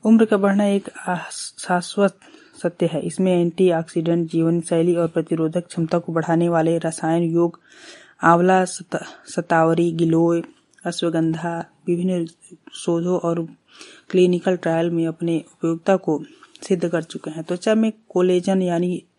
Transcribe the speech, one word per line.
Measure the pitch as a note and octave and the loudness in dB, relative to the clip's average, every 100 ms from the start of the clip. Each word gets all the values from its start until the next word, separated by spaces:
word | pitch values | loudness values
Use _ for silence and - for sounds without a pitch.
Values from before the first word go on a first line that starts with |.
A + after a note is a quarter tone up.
उम्र | G#3+ A3 A3 | 6 4 6
का | G3+ | 2
बढ़ना | G3 G3 G3+ | 2 2 2
एक | G3+ - - - | 0 -4 -12 -6
आ-, | F3+ - - - - | -6 -6 -14 -16 -16
शाश्वत | - F3+ F3 - G3 - - - - - | -4 -4 -2 0 0 0 -20 -20 -20 -6
सत्य | F3 - E3+ | -6 -2 -2
है। | D#3+ | -2
इसमें | E3 D#3+ F#3 F3+ | -6 -2 0 2
एंटीऑक्सीडेंट, | E3+ E3 F#3 E3 E3 E3+ E3 E3+ E3 | 0 2 2 2 -2 -4 0 0 0
जीवन | E3 E3 E3+ | 0 0 0
शैली | E3 E3+ F3 E3+ | 0 0 2 2
और | E3+ | 0
प्रतिरोधक | E3 D#3+ E3 D#3+ E3+ E3+ | -2 -4 -2 -2 -2 -6
क्षमता | - D#3+ F3 | -4 -2 -2
को | F3 | -2
बढ़ाने | E3 D#3+ E3 E3+ | -4 0 0 2
वाले | E3+ D#3+ E3+ | 2 2 0
रसायन | E3 E3 D#3+ E3 | -4 -4 -2 0
योग | E3+ E3+ E3+ - _ - - - - _ | 0 0 0 -2 _ -20 -20 -20 -20 _
आंवला, | E3 E3+ F3+ F#3 F#3 | 4 4 4 4 2
सत-, | - F3 E3 - - - - | -6 -8 -10 -10 -20 -10 -8
शतावरी, | E3 E3 D#3+ E3 E3+ | 0 2 4 2 0
गिलोय, | E3 E3 E3 E3+ E3+ E3 _ _ _ F3+ | 0 2 2 2 0 -4 _ _ _ -10
अश्वगंधा | E3 E3+ E3 D#3+ D#3+ E3+ E3+ E3 _ - | -4 -2 0 0 -2 -6 -8 -10 _ -4
विभिन्न | F3 F3+ F3+ E3 _ - F3 - | -2 0 -2 -4 _ -20 -20 -20
शोधों | - - E3+ F3 F3+ | -10 -4 -2 0 -2
और | E3+ E3+ E3 - _ - - - _ | -2 -4 -6 -12 _ -20 -20 -20 _
क्लिनिकल | F#3 F3+ F3+ F#3 F#3 | 2 4 4 0 -2
ट्रायल | E3+ E3 E3+ | 0 0 0
में | E3 E3 | 0 -2
अपने | D#3+ E3+ E3 | -2 -2 -2
उपयोगिता | C#3+ _ E3 E3 E3 F#3+ | -4 _ -4 -2 2 0
को | - D3 D#3+ - - - | 2 -4 -4 -20 -20 -20
सिद्ध | - F3+ F3 | -4 -2 0
कर | E3+ | -4
चुके | D#3+ - - | -6 -12 -12
हैं। | D#3 | -12
त्वचा | - F3+ - A3 | -8 -4 0 2
में | A3 G#3+ _ | 2 -2 _
कोलेजन | F3+ F3+ F3+ F3+ F#3+ | 0 2 2 2 0
यानी | F3+ E3+ F3+ F3+ _ | 0 0 -2 -4 _